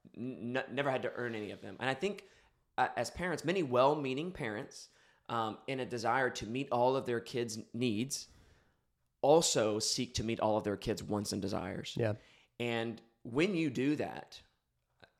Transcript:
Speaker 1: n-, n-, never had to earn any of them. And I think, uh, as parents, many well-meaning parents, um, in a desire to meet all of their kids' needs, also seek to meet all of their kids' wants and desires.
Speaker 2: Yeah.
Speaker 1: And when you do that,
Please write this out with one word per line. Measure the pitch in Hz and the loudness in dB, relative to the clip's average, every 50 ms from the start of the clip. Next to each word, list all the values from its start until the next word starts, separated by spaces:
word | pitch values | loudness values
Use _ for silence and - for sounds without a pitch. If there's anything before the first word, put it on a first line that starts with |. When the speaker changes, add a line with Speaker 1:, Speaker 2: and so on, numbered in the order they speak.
| _ - - | _ -18 -12
Speaker 1:
n-, | - 117 131 123 80 104 120 123 | -10 -10 -10 -8 -8 -8 -4 -2
n-, | 131 - - 117 | -2 -4 -2 -2
never | 135 143 139 | -2 0 0
had | 131 127 104 | 0 0 -2
to | 123 - | -4 -4
earn | - 123 120 113 | -4 -4 -4 -4
any | 107 107 95 | -4 -6 -8
of | 98 92 | -8 -10
them. | 101 101 98 - | -12 -14 -10 -6
And | 120 131 | -2 -2
I | 135 | -2
think, | - 180 202 196 - - - - - _ _ _ _ _ _ - - | -2 -2 -4 -4 -4 -12 -20 -20 -20 _ _ _ _ _ _ 0 0
uh, | 127 - - | 0 0 2
as | - 120 - | -2 -4 -4
parents, | - - 175 180 160 143 - | -4 -4 -4 -2 -2 -2 0
many | 156 185 196 160 | 0 0 0 0
well-meaning | 131 123 120 131 143 151 156 139 131 131 135 165 185 175 | 2 4 6 6 6 6 4 0 -2 -2 -2 -4 -6 -6
parents, | - 143 110 104 107 143 - - - - - _ _ _ _ _ _ _ - | -6 -4 -4 -4 -4 -8 -10 -14 -18 -20 -20 _ _ _ _ _ _ _ -4
um, | 120 117 113 107 107 - - | -2 -2 0 -2 -2 -6 -6
in | - 135 131 | -6 -4 -4
a | 123 | -4
desire | 95 120 117 104 113 117 131 131 123 | -4 -4 -2 2 2 4 4 2 2
to | - - - | 0 -2 -6
meet | 104 117 135 139 - | -4 -4 -4 -2 0
all | 120 120 120 127 131 | 2 4 4 4 4
of | 135 - | 2 0
their | 127 120 117 | 0 -2 -2
kids' | 117 - - 120 120 117 110 110 - _ - | -2 -4 -4 -2 -2 -2 -4 -10 -10 _ -4
needs, | 117 123 123 104 104 127 139 - - - - - - - - - _ _ _ _ _ _ _ _ _ _ _ _ - - | -2 0 0 0 0 -2 -4 -4 -8 -8 -12 -20 -20 -20 -20 -20 _ _ _ _ _ _ _ _ _ _ _ _ 0 6
also | 139 156 170 165 - - 135 107 107 104 110 | 8 8 8 8 6 4 4 4 4 2 2
seek | - - - - 123 - - | 0 0 0 -2 -2 -4 -2
to | - 104 | -4 -2
meet | 110 113 - | -2 0 2
all | - 110 107 | 2 2 4
of | 92 92 | 2 2
their | 104 101 | 0 -2
kids' | 92 - 120 104 87 - | -2 -2 -2 -2 -2 -2
wants | - 104 104 104 - - | -2 -2 -2 -2 -2 -2
and | 101 92 | -2 -2
desires. | 95 101 90 85 95 95 - - - - | -2 -4 -4 -4 -4 -6 -8 -8 -8 -2
Speaker 2:
Yeah. | - 117 107 104 - - - - _ _ _ _ - | 0 0 0 0 -4 -8 -20 -20 _ _ _ _ -6
Speaker 1:
And | 120 120 117 117 117 117 110 - - _ _ _ - | -4 -2 -2 -2 -2 -4 -6 -10 -14 _ _ _ -12
when | - 113 139 170 214 196 | -4 0 2 2 2 2
you | 160 160 143 | 2 0 0
do | 120 - 131 143 151 | 0 0 2 2 2
that, | 143 104 78 58 - - - - - - _ _ _ _ _ _ _ _ _ _ _ - _ _ - | 0 -2 -4 -6 -10 -14 -14 -18 -20 -20 _ _ _ _ _ _ _ _ _ _ _ -20 _ _ -14